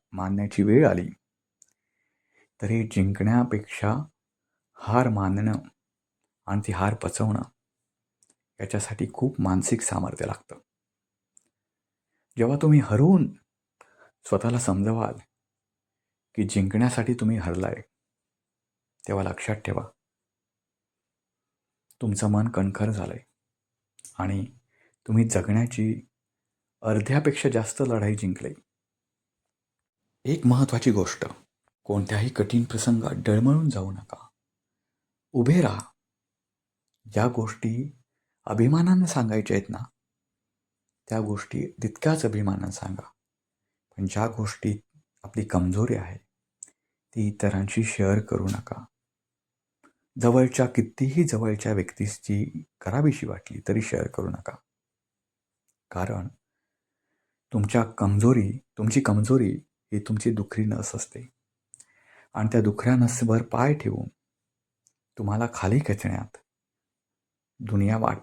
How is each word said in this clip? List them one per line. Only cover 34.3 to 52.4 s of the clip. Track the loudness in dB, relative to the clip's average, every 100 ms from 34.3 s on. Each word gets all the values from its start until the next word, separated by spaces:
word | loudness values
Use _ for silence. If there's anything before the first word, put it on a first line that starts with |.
| _ _ _ _ _ _ _ _ _ _
उभे | 0 4 4
राहा. | 4 0 -10 _ _ _ _ _ _ _ _ _ _ _ -6
ज्या | 0 0
गोष्टी | 0 -6 -6 -6 -4 -8 -14 _ _ _ _ -6
अभिमानानं | 2 4 4 4 4 4
सांगायच्या | 0 0 0 0 0
आहेत | -2
ना, | -10 -12 _ _ _ _ _ _ _ _ _ _ _ -6
त्या | -4
गोष्टी | -4 -6 -6 -8 -8 -6
तितक्याच | -8 -2 -2 0 -2
अभिमानानं | -2 -2 -2 -6
सांगा. | -8 -10 -10 -14 _ _ _ _ _ _ _ _ -8
पण | -4
ज्या | -2 -2
गोष्टीत | -2 -6 -4 -4 -4 -10 _ _ _
आपली | -10 -8 -2
कमजोरी | 0 0 0 0 -2
आहे, | -6 -14 -18 _ _ _ -20 _ _ _ _ -4
ती | -4
इतरांशी | -2 -2 -2 -2 -2
शेअर | -2 0 2 2
करू | 0 -4 -2
नका. | -6 -8 -14 -14 _ _ _ _ _ _ _ _ _ _ _ _ 2
जवळच्या, | 4 6 4 2 0
कितीही | 0 -2 -2 -2 0
जवळच्या | 0 0 -2 -2 -2
व्यक्तीची | -2 -2 -4 -6 -6 -4 -2